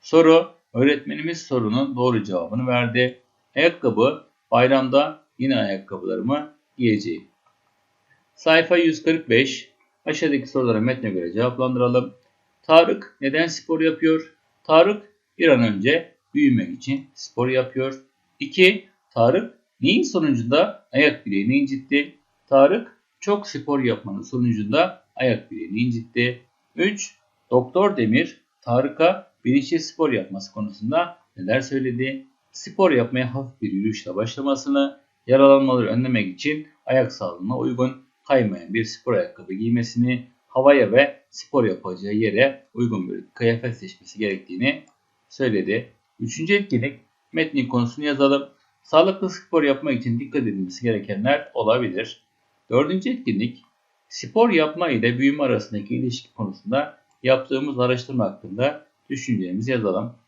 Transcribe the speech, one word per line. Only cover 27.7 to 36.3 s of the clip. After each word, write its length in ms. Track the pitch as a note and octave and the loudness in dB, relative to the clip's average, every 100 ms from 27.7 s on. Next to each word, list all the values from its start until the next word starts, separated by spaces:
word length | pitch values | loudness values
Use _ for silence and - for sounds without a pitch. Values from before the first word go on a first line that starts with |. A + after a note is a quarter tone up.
| F3+ G3+ G3 | 2 2 2
Demir 440 | A2 A#2+ E3+ - _ _ | 2 2 0 -8 _ _
Tarık'a 720 | - A#2+ C#3 - E3 F#3+ - _ | -2 0 0 2 2 2 -8 _
bilinçli 340 | - C#3 C3+ E3 | 0 0 0 -4
spor 340 | - - D#3 | -4 -2 0
yapması 400 | A2+ F#2 F#2+ - | 0 -4 -12 -14
konusunda 680 | G#2+ G#2 G2 A2 D#3 E3+ - _ - | -10 -10 -8 -2 -2 -2 -8 _ -12
neler 240 | F#2 B2+ | -2 -2
söyledi? 680 | C3 C3+ C3 A#2+ C3 C3+ - _ _ | -2 -4 -4 -4 -6 -8 -16 _ _
Spor 380 | - - - F#3 | -20 -14 0 2
yapmaya 440 | C3 A#2 B2+ B2+ | 4 0 -2 -4
hafif 280 | B2 C3+ - | -6 -10 -8
bir 100 | G#2 | -6
yürüyüşle 420 | F#2+ G#2+ A2 F2+ | -4 -4 -4 -8
başlamasını, 840 | F2+ A2+ - C#3 C3+ C#3 C#3 C#3 - _ _ - | -6 -6 -4 -4 -4 -2 0 -2 -4 _ _ 2
yaralanmaları 600 | C3 C#3 C#3 C3+ B2+ G#2+ | 6 8 8 6 2 0
önlemek 480 | A#2 C3 A#2+ F#2+ | 0 0 0 -2